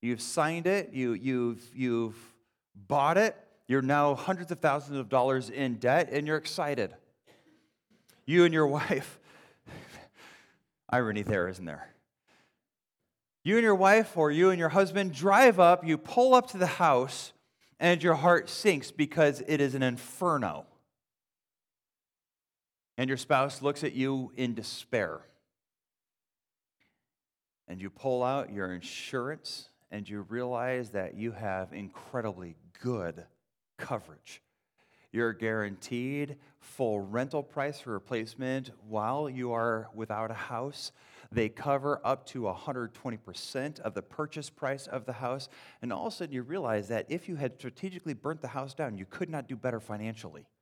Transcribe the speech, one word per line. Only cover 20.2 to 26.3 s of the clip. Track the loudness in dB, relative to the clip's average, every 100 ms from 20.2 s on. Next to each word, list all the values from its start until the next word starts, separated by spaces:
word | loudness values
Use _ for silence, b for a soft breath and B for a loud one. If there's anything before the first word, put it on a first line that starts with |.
| 0 2 0 -4 -12 _ _ _ _ _ _ _ _ _ _ _ _ _ _ _ _ _ _ _ _ _ _ -4
And | -2
your | -2
spouse | 2 2 2 0
looks | -2 -2
at | -4
you | -2 -2 -2 -6 -4
in | -4
despair. | -4 -8 -12 -4 -2 -2 -6 -16 _ _ _ _ _ _ _ _ _ _